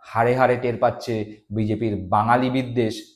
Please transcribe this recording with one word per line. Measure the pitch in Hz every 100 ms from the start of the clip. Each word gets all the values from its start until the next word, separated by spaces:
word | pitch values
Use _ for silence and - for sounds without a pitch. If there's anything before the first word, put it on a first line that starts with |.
হাড়ে | - 113 120 127
হাড়ে | 123 123
টের | 123 113
পাচ্ছে | 120 - - 110 104 - -
বিজেপির | 107 107 107 113 101 92
বাঙালি | 104 113 123 127
বিদ্বেষ | 131 120 120 110 - -